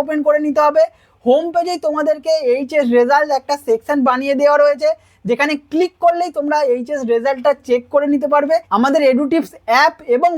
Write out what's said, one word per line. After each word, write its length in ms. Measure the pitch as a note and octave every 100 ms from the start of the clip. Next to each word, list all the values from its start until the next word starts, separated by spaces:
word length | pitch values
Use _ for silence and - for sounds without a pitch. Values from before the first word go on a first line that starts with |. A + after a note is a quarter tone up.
ওপেন 180 | C#4+ D4+ D4
করে 120 | D4 D4+
নিতে 140 | C#4+ D4
হবে। 160 | D4+ E4 - _ _ A#3+
হোম 180 | C#4 E4+
পেজেই 260 | E4+ E4+ F4+ D#4
তোমাদেরকে 440 | D4+ D4+ D4+ D#4+ D#4+ C4 B3+
এইচএস 320 | C4 D4+ B3+ A#3+
রেজাল্ট 320 | B3 C#4+ D4+ C4+
একটা 160 | C4+ C#4+ C4+
সেকশন 320 | A3+ - D4 C4
বানিয়ে 260 | B3+ C#4 C#4
দেওয়া 160 | C#4+ D4
রয়েছে, 260 | D4 C#4+ D4+ D#4+ _ _ G3
যেখানে 240 | A#3+ D4 D4 -
ক্লিক 220 | D#4 F4+ -
করলেই 280 | E4+ F4 F4 D4
তোমরা 200 | D4 D4+ C#4
এইচএস 280 | B3 B3 D4 A#3+
রেজাল্টটা 380 | A#3 B3 C4+ C4+ C#4 -
চেক 140 | B3 B3
করে 140 | C#4+ C#4+
নিতে 140 | C#4+ C#4+
পারবে। 220 | D4 C#4+ E4 - G#3
আমাদের 240 | C4 D4 C#4
এডুটিপস 400 | B3+ C#4+ D#4+ - - -
অ্যাপ 260 | A#3+ D#4 E4 - B3
এবং 140 | E4+